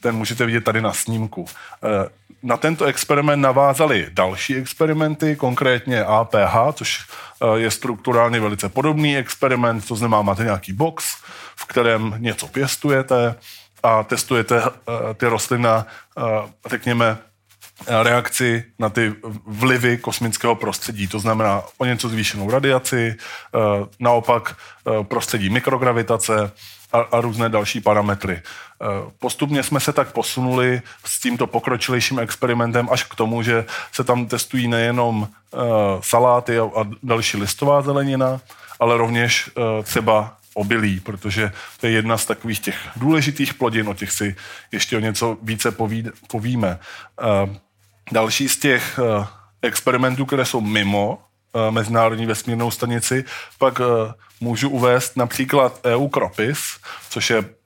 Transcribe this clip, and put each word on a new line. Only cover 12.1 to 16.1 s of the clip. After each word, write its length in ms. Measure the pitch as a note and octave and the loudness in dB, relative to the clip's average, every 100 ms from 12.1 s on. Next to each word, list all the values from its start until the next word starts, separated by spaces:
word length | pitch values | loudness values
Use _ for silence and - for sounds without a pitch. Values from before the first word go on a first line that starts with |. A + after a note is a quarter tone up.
| G#2+ | -4
něco 300 | A#2 G#2 - | -4 -4 -6
pěstujete 880 | - C3+ - D3 C3+ C3 B2 A#2+ A#2 - - - _ | -4 -4 -2 0 0 2 2 2 -2 -14 -20 -20 _
a 200 | A#2+ A2 | 4 4
testujete, 600 | G#2+ A#2+ - A#2+ A2 A#2+ | 2 -2 0 0 4 2
eh, 500 | A#2 - - A#2 A2 | 2 -4 -8 -6 -4
ty 120 | A2 A#2+ | -2 0
rostliny 380 | A2+ - B2 | 0 0 0
na, 220 | A#2+ A2+ A2 - - | 4 2 0 -12 -18